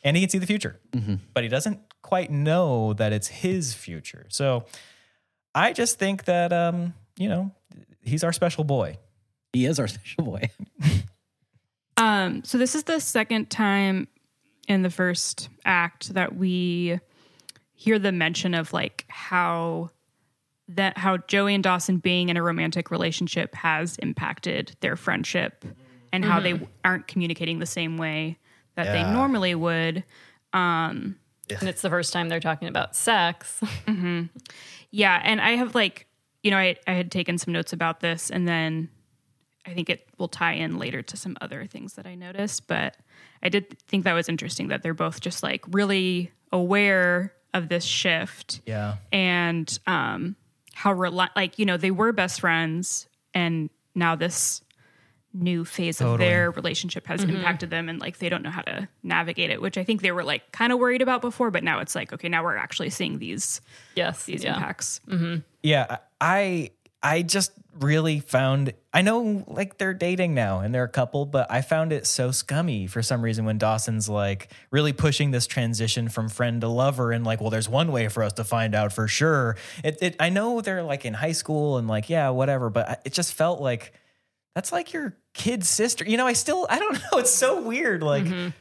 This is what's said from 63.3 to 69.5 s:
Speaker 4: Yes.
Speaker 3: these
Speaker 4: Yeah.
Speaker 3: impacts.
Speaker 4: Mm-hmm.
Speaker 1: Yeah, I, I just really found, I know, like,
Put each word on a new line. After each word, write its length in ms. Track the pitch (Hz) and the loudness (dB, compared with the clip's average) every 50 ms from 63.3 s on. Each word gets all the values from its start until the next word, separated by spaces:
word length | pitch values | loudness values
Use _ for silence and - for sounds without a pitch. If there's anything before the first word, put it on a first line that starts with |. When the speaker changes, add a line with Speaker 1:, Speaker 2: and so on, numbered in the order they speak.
| 92 - - - - - _ _ - - - - - | -6 -6 -4 -4 -4 -6 _ _ -20 -20 -20 -8 -4
Speaker 4:
Yes. 280 | 180 170 170 175 - - | -2 -2 -2 -2 -6 -10
Speaker 3:
these 180 | - - - - | -8 -8 -4 -4
Speaker 4:
Yeah. 100 | - - | -2 -2
Speaker 3:
impacts. 440 | - - - - - - - - - _ - | -2 -4 -6 -6 -6 -6 -8 -8 -8 _ -4
Speaker 4:
Mm-hmm. 300 | 190 175 170 170 170 160 - _ _ _ | -2 -2 -2 -2 -4 -6 -8 _ _ _
Speaker 1:
Yeah, 360 | - 151 151 139 123 - 120 - _ _ _ _ | 2 2 4 4 2 0 -4 -10 _ _ _ _
I, 500 | 143 165 185 202 202 190 180 170 139 90 _ _ _ _ _ _ | 2 2 2 2 2 0 -2 -4 -4 -6 _ _ _ _ _ _
I 200 | - 143 156 170 | 0 0 2 2
just 280 | 175 160 - 196 185 - _ - - _ _ 160 | 2 2 0 0 0 -2 _ -16 -20 _ _ 0
really 400 | 139 143 151 160 160 160 151 147 | 2 4 4 4 4 2 0 0
found, 540 | 139 - - 127 135 131 135 139 139 131 107 _ _ _ | -2 2 2 4 4 4 4 2 2 0 -2 _ _ _
I 100 | - 160 | 2 4
know, 400 | 185 208 226 240 240 214 208 196 - | 4 6 4 2 0 0 0 -2 -4
like, 280 | - | -6